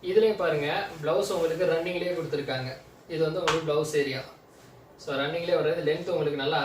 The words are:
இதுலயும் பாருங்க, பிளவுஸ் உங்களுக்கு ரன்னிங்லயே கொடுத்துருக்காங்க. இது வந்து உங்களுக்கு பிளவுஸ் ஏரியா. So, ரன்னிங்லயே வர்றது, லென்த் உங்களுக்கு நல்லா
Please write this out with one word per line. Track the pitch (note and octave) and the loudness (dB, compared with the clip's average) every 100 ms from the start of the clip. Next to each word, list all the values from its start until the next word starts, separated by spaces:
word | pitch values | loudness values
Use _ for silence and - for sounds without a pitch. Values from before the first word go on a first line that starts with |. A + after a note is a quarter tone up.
| F3+ | 4
இதுலயும் | G3 A3 G3+ | 4 4 2
பாருங்க, | E3+ D3+ C#3+ F3+ G3 E3+ | 0 0 0 -2 -4 -6
பிளவுஸ் | D3+ F3+ G3 F#3 | 0 0 2 0
உங்களுக்கு | E3 D#3+ F3+ | 0 2 2
ரன்னிங்லயே | D#3+ F3 F3+ F3+ E3+ | 2 0 -2 -2 -4
கொடுத்துருக்காங்க. | D#3 D3 C3+ C3 B2+ - - - - | -4 -4 -4 -4 -4 -10 -16 -20 -8
இது | D#3+ D#3 | 0 0
வந்து | F3 | 2
உங்களுக்கு | F3 D#3+ D#3 | 0 0 0
பிளவுஸ் | D3+ D3+ D3+ | 0 0 0
ஏரியா. | C3+ C3 - - - - - - - - | 0 -2 -8 -16 -20 -20 -20 -20 -20 -16
So, | - C3+ | -8 -4
ரன்னிங்லயே | C#3+ E3 E3+ E3+ | -2 -2 0 2
வர்றது, | D3+ E3 D3+ | 2 2 0
லென்த் | D#3+ F3 | 0 0
உங்களுக்கு | E3 D3 C#3+ | 0 0 0
நல்லா | C#3 D#3 | 0 0